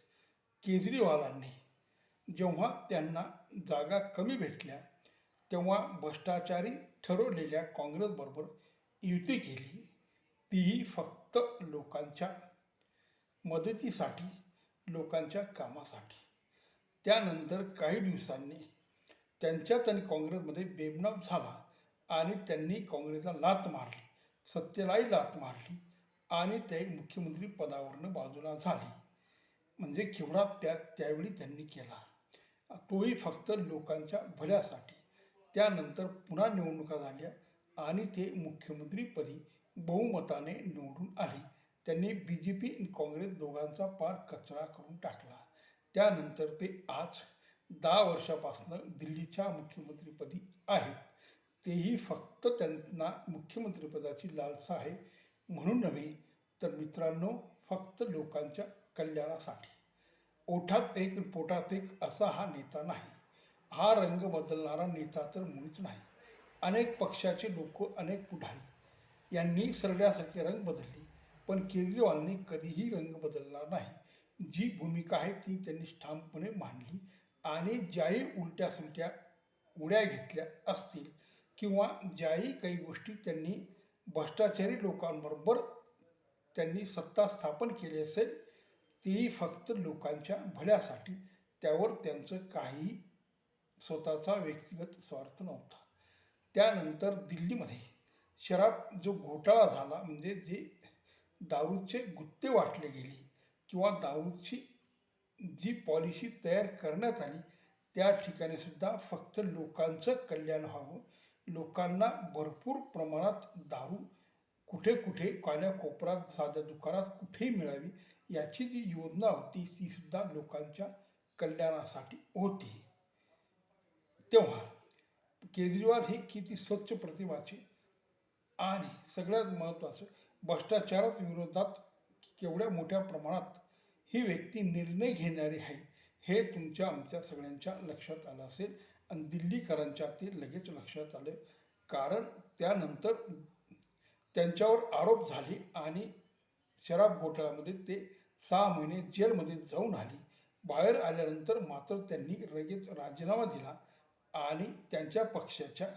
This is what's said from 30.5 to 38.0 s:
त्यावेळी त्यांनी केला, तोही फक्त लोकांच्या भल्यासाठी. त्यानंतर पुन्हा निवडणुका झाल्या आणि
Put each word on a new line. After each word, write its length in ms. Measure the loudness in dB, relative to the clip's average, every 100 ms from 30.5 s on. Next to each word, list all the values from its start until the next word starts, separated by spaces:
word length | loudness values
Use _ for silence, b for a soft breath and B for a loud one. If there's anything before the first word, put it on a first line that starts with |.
| 2 -2 -2 -6 -6
त्यावेळी 320 | -2 -2 -2
त्यांनी 340 | -6 -10 -10
केला, 400 | -12 -14 -16 -16 -20 _ _ b b b _
तोही 440 | -16 -2 2 4 2
फक्त 360 | -2 -4 -2 0
लोकांच्या 640 | 0 -4 -2 -4 -2 -4 -4 -6
भल्यासाठी. 560 | 4 4 4 -6 -14 -20 _ b b _ -4 4
त्यानंतर 520 | 6 6 -2 -4 -6
पुन्हा 400 | -6 -6 2 4
निवडणुका 500 | 4 0 -2 -4 -4
झाल्या 340 | -4 -8 -10 -12 b b _ -6 -2
आणि 180 | 0